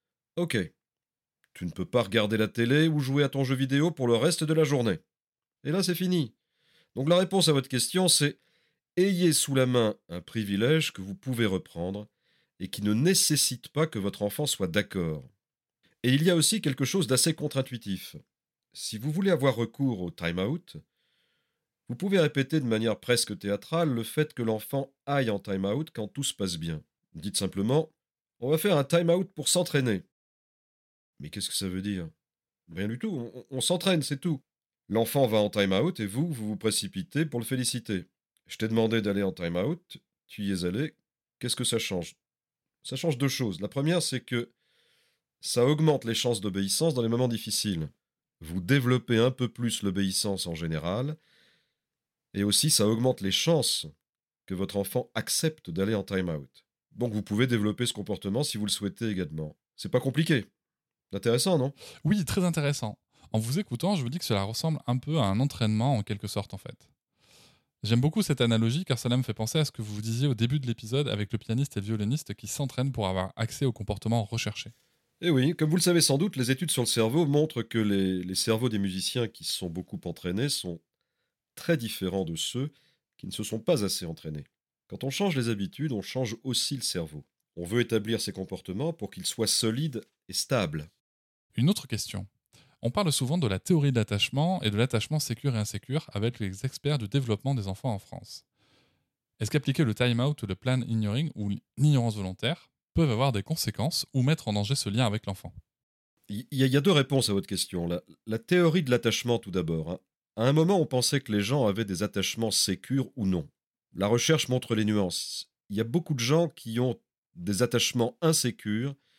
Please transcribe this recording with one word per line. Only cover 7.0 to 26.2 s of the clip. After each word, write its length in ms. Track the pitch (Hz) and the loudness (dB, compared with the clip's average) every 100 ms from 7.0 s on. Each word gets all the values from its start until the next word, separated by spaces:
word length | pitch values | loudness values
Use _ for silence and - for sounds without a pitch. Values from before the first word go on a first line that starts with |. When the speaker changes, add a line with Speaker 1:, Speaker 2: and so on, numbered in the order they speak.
| 139 | 4
Speaker 1:
la 80 | 175 | 4
réponse 320 | 185 196 160 | 4 4 4
à 40 | |
votre 140 | 139 131 | 4 2
question, 400 | 127 - 180 180 | -2 0 2 4
c'est 320 | - 147 - _ _ _ _ _ - | 4 2 -2 _ _ _ _ _ 2
ayez 380 | 196 180 180 | 2 4 4
sous 200 | 147 - | 4 2
la 120 | 131 127 | 2 4
main 300 | 123 107 104 - | 4 2 0 -10
un 140 | 87 | -12
privilège 720 | - 113 101 98 120 160 - | -8 -4 0 2 4 2 0
que 80 | - | -6
vous 120 | 95 | -10
pouvez 320 | 95 131 120 110 | -10 -6 0 0
reprendre 600 | 92 - 85 90 101 104 _ _ _ _ - | 0 -4 -8 -6 -6 -12 _ _ _ _ -12
et 80 | 92 | -10
qui 120 | - | -2
ne 120 | 104 | 0
nécessite 760 | 107 160 185 - 147 - 127 - | 4 4 4 2 2 0 -2 -6
pas 180 | 135 - | -2 -2
que 140 | 107 | 0
votre 220 | 98 - | -4 -2
enfant 240 | 104 - 147 | -4 -2 -4
soit 220 | - 92 | -2 0
d'accord. 640 | 104 101 98 82 76 65 _ _ _ _ _ _ _ | 0 -2 -2 -2 -4 -10 _ _ _ _ _ _ _
Et 100 | 123 | 2
il 100 | 139 | 4
y 60 | 175 | 4
a 60 | 170 | 4
aussi 260 | - 214 | 4 2
quelque 240 | 151 131 135 | -2 0 0
chose 220 | 196 117 | 0 2
d'assez 260 | 127 165 | 2 2
contre-intuitif. 840 | 156 147 139 127 120 101 92 - 76 _ _ _ _ _ | 0 -2 -2 -4 -6 -6 -8 -8 -18 _ _ _ _ _
Si 260 | - - 107 | -14 -10 -6
vous 140 | 135 | -4
voulez 200 | 156 196 | 0 2
avoir 240 | 160 127 110 | 4 2 2
recours 460 | 113 - 135 104 | -2 0 -2 0
au 100 | 87 | -4
time-out, 640 | - 85 87 101 170 - 78 - _ _ _ _ _ _ _ _ _ - | -4 -2 0 0 -2 -8 -20 -20 _ _ _ _ _ _ _ _ _ -10
vous 60 | 123 | -4
pouvez 240 | 190 190 | 2 4
répéter 420 | 151 139 135 156 | 4 2 2 2
de 40 | 123 | 2
manière 340 | 110 113 104 | 2 2 0
presque 380 | - 120 - 98 | 0 0 0 -4
théâtrale 520 | 101 101 - 165 160 | -2 -2 0 0 0
le 140 | 117 | 0
fait 300 | 113 - 151 | -2 -2 -2
que 100 | - | -2
l'enfant 500 | 113 110 - 139 135 _ - | -2 -2 -2 -4 -4 _ -2
aille 240 | 143 117 | 0 2
en 100 | 101 | -2
time-out 500 | 107 95 98 120 156 | -2 -2 0 0 -4
quand 140 | - 107 | -8 -8
tout 160 | - | -6